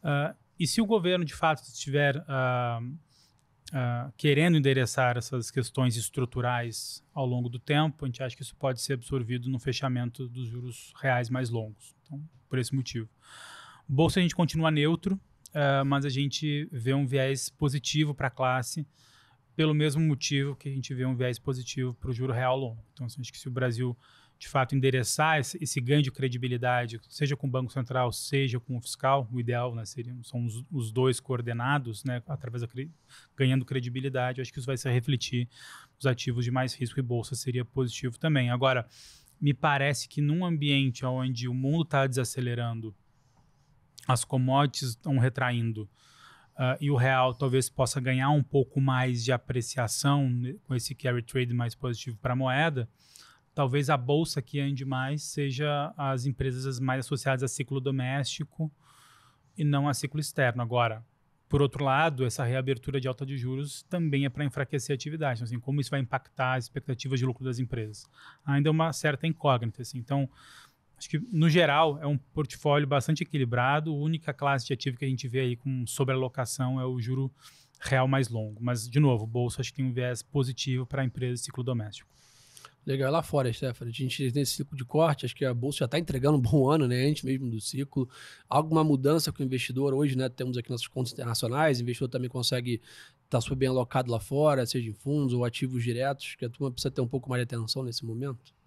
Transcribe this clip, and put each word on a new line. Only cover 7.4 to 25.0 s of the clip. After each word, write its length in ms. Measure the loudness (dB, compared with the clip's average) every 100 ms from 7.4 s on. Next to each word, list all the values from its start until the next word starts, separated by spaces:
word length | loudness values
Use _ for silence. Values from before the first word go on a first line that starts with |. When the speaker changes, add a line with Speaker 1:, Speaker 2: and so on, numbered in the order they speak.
| -2
Speaker 1:
do 100 | -6
tempo, 460 | 0 2 2 -2
a 40 | -8
gente 140 | -6
acha 140 | -8 -10
que 60 |
isso 120 | -16
pode 260 | -4 -2 -2
ser 120 | -4
absorvido 580 | -6 -4 -4 -2 -4 -2
no 80 | -4
fechamento 680 | -2 -2 -2 -2 -4 -6 -12
dos 200 | -8 -8
juros 440 | -8 -10 -12 -18 -4
reais 280 | 2 2 2
mais 220 | -2 0
longos. 460 | -2 -4 -12 -20 _
Então, 200 | _ -14 -14 _ _
por 120 | -4
esse 120 | -2
motivo. 340 | -2 -4 -6 -8 _ -20 -20 -20 -20 -20 -20 -2
Bolsa 320 | 4 4 4
a 20 |
gente 140 | 2 4
continua 340 | 2 4 2
neutro, 500 | 4 4 2 0 -4 _ _ -10
ah, 300 | 0 4 4
mas 200 | 4 2
a 60 | 0
gente 580 | 0 -2 -2 -2 -2 -4
vê 240 | -4 0
um 100 | 0
viés 440 | 2 2 0 0 -6
positivo 640 | _ 0 0 -2 0 0
pra 160 | 0 -4
classe, 560 | 0 0 2 -2 -6 -10 _ _ -20 _ _ _ 0
pelo 180 | 2
mesmo 260 | 4 4 4
motivo 540 | 2 2 0 0 0
que 140 | -4 -6
a 40 |
gente 220 | -6 -6
vê 100 | -4
um 120 | -2 0
viés 240 | -2 -2
positivo 520 | -4 -4 -4 -4 -4
pro 200 | -4 -6
juro 200 | -2 -2
real 240 | 0 0 0
longo. 280 | -2 -8 -16
Então, 120 | -12
assim, 160 | -10 -10
acho 120 | -12
que 60 | -12
se 100 | -8
o 20 |
Brasil, 480 | 0 0 0 -2 -4 _ -20 _ _
de 80 | -2
fato, 300 | 0 2 4
endereçar 640 | 4 2